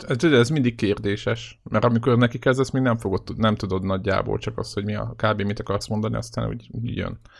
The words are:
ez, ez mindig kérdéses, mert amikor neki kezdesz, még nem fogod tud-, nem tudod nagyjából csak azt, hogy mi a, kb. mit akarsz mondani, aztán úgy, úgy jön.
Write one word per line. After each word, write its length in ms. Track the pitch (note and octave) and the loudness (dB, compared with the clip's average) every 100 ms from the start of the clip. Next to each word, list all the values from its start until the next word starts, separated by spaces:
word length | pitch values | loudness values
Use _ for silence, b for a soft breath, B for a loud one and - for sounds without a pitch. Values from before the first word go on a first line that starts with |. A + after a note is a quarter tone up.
| - | -6
ez, 160 | B2 | 0
ez 260 | E3+ C3+ A#2 | 4 6 4
mindig 260 | D#3 A#2+ A#2 | 2 0 0
kérdéses, 840 | - G3+ G#2 G2+ - A2+ - - | 0 0 -2 -2 -2 -4 -8 -18
mert 200 | - - | -4 2
amikor 340 | B2 A#2 A#2+ A#2+ | 4 4 4 4
neki 220 | A#2+ A2+ | 4 2
kezdesz, 300 | C3+ C3 C3 | 2 2 2
még 120 | C3+ | 2
nem 160 | C3 A2+ | 2 0
fogod 260 | G2+ F#2+ | 0 -2
tud-, 140 | - - | -4 0
nem 180 | A2 G#2 | 0 2
tudod 280 | G2 F#2+ | -2 -2
nagyjából 540 | F#2+ F#2+ F#2+ F#2+ G2+ G#2 | 0 -2 0 0 0 -2
csak 200 | - A2+ | -4 -6
azt, 160 | - | -6
hogy 120 | - G2+ | -4 -4
mi 100 | G#2+ | -4
a, 180 | A2 - | -6 0
kb. 260 | G#2+ G#2 | 0 2
mit 180 | G2+ G2+ | -2 -4
akarsz 280 | - G2+ - | -2 -4 -2
mondani, 280 | G#2+ A2 A2 | -2 -2 -4
aztán 320 | A2+ - A2+ | -4 -4 -4
úgy, 200 | A2+ - | -6 -10
úgy 240 | A2+ A#2 - | -8 -6 -4
jön. 240 | F#2 - B | -6 -8 B